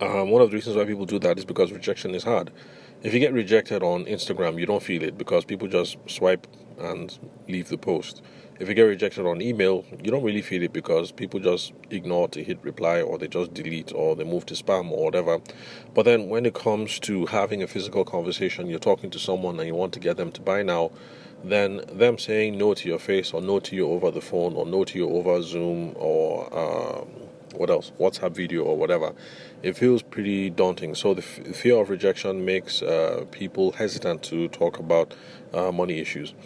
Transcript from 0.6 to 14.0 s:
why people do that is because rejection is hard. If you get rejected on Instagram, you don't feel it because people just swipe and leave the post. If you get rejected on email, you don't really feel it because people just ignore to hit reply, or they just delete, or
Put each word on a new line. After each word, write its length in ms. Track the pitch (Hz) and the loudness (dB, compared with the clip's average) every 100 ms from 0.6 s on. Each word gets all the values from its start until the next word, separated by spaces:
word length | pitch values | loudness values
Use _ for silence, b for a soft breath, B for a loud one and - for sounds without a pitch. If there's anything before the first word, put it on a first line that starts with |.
| 117 107 | -2 0
why 80 | |
people 200 | 101 104 | 0 -2
do 140 | 92 101 | -4 0
that 180 | 90 87 | 0 0
is 80 | |
because 280 | 92 - 90 | -2 0 0
rejection 420 | 101 - 95 98 | 0 -6 -4 -4
is 80 | 90 | -4
hard. 300 | 117 107 80 - B B B B | 0 0 -2 -12 B B B B
If 100 | 110 | 0
you 60 | 120 | 2
get 140 | 135 | 4
rejected 500 | 127 98 110 - 101 | 2 4 4 4 0
on 220 | 90 90 | 0 0
Instagram, 560 | 90 104 - 90 87 82 | -2 -6 -4 -2 -2 -2
you 60 | 90 | 0
don't 160 | 104 | -2
feel 200 | - 90 | 0 -4
it 160 | 156 - | -4 -6
because 260 | - 87 | 0 0
people 220 | - 95 101 | 0 -6 0
just 300 | 92 85 - - | 0 0 -6 -10
swipe 400 | - 92 92 - - - - | 0 2 2 -2 -20 -20 -12
and 400 | 85 90 87 - - - - | -8 -8 -10 -14 -20 -18 -8
leave 200 | 90 87 | -6 -6
the 80 | - | -6
post. 460 | - 80 - - B B B - | -2 -2 -4 -14 B B B -10
If 80 | 92 | 0
you 60 | |
get 80 | 107 | 6
rejected 440 | 110 95 98 - 90 | 6 6 -2 0 -2
on 160 | 85 | 0
email, 420 | 113 113 95 92 - - | -2 2 4 2 -2 -8
you 80 | 104 | -2
don't 100 | 135 | 0
really 200 | 117 104 | 0 -2
feel 200 | 98 92 | -2 -2
it 100 | 87 | -2
because 380 | - - 82 85 | -2 0 0 0
people 300 | - 92 98 | -6 -8 0
just 320 | 92 90 - - - | 0 0 -4 -14 -10
ignore 380 | 101 90 87 85 | -8 -2 0 0
to 160 | 78 | -2
hit 140 | 85 87 | -8 -8
reply, 380 | 71 73 85 85 | -8 -2 0 2
or 180 | 82 82 | 0 -4
they 80 | - | -4
just 280 | 90 87 | -4 -4
delete, 380 | 82 80 82 78 | -6 -6 -6 -6
or 220 | - | 0